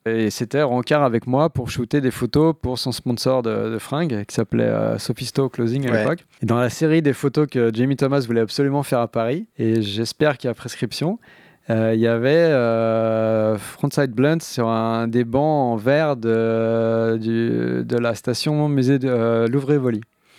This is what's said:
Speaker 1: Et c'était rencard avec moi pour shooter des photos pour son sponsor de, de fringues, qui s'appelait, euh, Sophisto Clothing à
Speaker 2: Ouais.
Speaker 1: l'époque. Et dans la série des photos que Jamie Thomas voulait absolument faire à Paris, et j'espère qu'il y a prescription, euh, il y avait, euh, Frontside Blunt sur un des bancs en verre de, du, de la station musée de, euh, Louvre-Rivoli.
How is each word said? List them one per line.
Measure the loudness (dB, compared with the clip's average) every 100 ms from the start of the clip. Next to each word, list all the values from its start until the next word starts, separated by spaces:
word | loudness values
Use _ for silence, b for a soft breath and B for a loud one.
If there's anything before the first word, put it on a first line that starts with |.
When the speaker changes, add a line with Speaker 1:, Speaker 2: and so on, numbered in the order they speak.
| -2
Speaker 1:
Et | 0 0
c'était | -2 -2 0
rencard | 0 0 0 2
avec | 2 0 0
moi | 2 2
pour | -2 -6
shooter | -6 -2 0
des | 0
photos | -2 0 2 2 0
pour | -4 -4
son | -4
sponsor | -4 -4 -2 0 0
de, | 0 -2 -4
de | -6
fringues, | -4 -4 -2 -4 -4
qui |
s'appelait, | -4 -2 0
euh, | 0 0 -2 -2
Sophisto | -4 -6 -4 -2 -2
Clothing | -2 -2 -2 0
à |
Speaker 2:
Ouais. | 0
Speaker 1:
l'époque. | 0 -4 _ _
Et | 0
dans | 2
la | 0
série | 0 2 2
des | 2
photos | 0 0 0 0
que | 2 0
Jamie | 2 0 0
Thomas | 0 0
voulait | 0 0
absolument | 0 0 0 0
faire | 0 -2
à | 0
Paris, | -2 -2 -2 -6 -4
et | 0 0
j'espère | 0 -2 -4 0 0 0
qu'il | -4
y |
a |
prescription, | -6 -10 -8 -8 -4 -4 -4 b b b b -2
euh, | 0 2
il | 2
y | 2
avait, | 2 2
euh, | 4 4 2 2 2 2 0 0 0 2 2 2 -2
Frontside | -6 -4 -2 0 0
Blunt | 2 2 2
sur | -2 -2 0
un | 0 0 -2 0
des | 0
bancs | 0 0 2 2 0
en | 0
verre | 2 2 2 0
de, | 0 2 2 0 0 0 0 0 0 0
du, | 0 0 0 -2 -2 -2
de | -2 -2
la | -2
station | -2 -4 -4 -2 0 0
musée | 2 4 2
de, | 2
euh, | 0 2 2 2
Louvre-Rivoli. | 0 0 0 0 -2 -6 b b